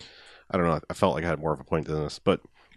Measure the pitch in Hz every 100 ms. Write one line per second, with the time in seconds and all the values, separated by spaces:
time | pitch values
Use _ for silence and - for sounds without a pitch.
0 | - - - - - 92 85 78 - 80
1 | 95 73 85 76 78 71 - 82 76 76
2 | 73 - - 90 - _ _